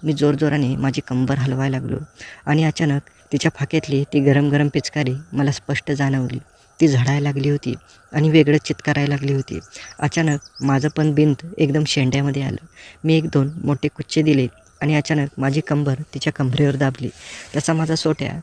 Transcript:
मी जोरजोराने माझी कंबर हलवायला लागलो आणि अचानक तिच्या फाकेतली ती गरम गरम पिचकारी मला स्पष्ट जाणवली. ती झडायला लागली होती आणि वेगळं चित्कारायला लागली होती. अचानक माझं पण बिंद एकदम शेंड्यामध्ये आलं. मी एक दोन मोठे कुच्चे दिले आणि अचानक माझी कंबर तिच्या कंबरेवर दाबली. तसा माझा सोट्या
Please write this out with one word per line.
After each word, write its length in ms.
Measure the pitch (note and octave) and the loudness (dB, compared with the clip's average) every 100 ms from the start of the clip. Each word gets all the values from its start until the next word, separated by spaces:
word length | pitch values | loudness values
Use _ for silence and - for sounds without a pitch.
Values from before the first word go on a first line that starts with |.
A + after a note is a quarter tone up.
मी 100 | D#3 | -4
जोरजोराने 600 | D3 D3 C#3+ D3+ D3+ B2+ C3 | 2 2 2 2 2 0 0
माझी 260 | C3+ C3 - | -2 -2 -4
कंबर 280 | B2+ B2+ C#3 | -2 0 0
हलवायला 440 | C3 C3 C3+ C3+ | 0 -2 -2 -2
लागलो 180 | B2 - D3+ - - - - | -4 -6 -8 -16 -20 -10 -2
आणि 180 | D3+ | 0
अचानक 380 | D#3+ - D#3+ C#3 - _ _ | 2 0 0 0 -4 _ _
तिच्या 200 | C#3+ E3 - | -2 -2 -2
फाकेतली 480 | C#3+ D#3+ D3+ C#3 | -2 -2 0 -2
ती 160 | C#3+ D3 | 0 2
गरम 300 | C#3 C#3 C#3+ | 4 4 4
गरम 180 | C#3+ D3 | 2 2
पिचकारी 460 | C#3+ - D3+ B2+ C3+ D#3+ | 0 -4 -4 -2 -4 -6
मला 180 | C#3 D#3+ | -2 -2
स्पष्ट 400 | - - C#3 - | -2 -4 -6 -4
जाणवली. 480 | C#3 C#3 C3+ B2 B2+ - _ _ - | -2 0 0 -2 -6 -12 _ _ 2
ती 60 | E3 | 4
झडायला 320 | C3 B2 C#3+ | 4 2 0
लागली 300 | C#3+ C#3 C#3 | 0 -2 0
होती 240 | D3 - A#2+ - - _ | -2 -2 -8 -10 -20 _
आणि 160 | D3 D#3 | 0 4
वेगळं 280 | D#3 D3 D3+ - | 6 6 4 0
चित्कारायला 500 | - - C#3+ C#3+ C#3+ | -4 -2 0 0 0
लागली 180 | C#3 | -2
होती. 260 | C3+ - - - - - - | -4 -4 -10 -12 -18 -20 -6
अचानक 400 | D3 - D#3+ C#3+ - - | -2 0 0 0 -4 -4
माझं 280 | C3 C#3 D3 | 0 2 0
पण 240 | - D#3 | 0 2
बिंद 340 | D3 D3+ C3+ E3+ F#3+ | 4 4 2 -4 -2
एकदम 260 | D3 D3 D3 | 0 2 0
शेंड्यामध्ये 540 | - C3 C3+ C#3+ C#3 | 0 0 2 0 -2
आलं. 240 | C3+ - - - - - | -4 -6 -10 -20 -20 -6
मी 120 | D#3 D#3+ | 0 2
एक 120 | D#3 | 2
दोन 220 | C#3+ C#3 D#3+ | 0 0 -2
मोठे 240 | C#3 C#3+ D3 | -4 -2 -4
कुच्चे 340 | - - - | -6 -4 0
दिले 260 | D#3 C#3+ B2 - _ _ | 4 2 2 -6 _ _
आणि 140 | C#3 D3+ | 0 0
अचानक 320 | D3 D3+ C#3 - | 0 -2 -2 -2
माझी 240 | C3+ C#3+ | -2 -2
कंबर 320 | - D3 C#3+ C3 D3+ | -2 0 0 -2 -6
तिच्या 200 | C3+ - | -6 -6
कंबरेवर 420 | - C3 B2 D3 C3+ | -2 -2 2 2 2
दाबली. 340 | C#3 B2+ B2 - - - - C#3+ | 0 -2 -8 -10 -16 -18 -8 -4
तसा 180 | - | -2
माझा 220 | D#3+ D#3+ D#3+ | 0 0 0
सोट्या 440 | D#3 D#3 C#3 E3 | 0 -2 -4 -8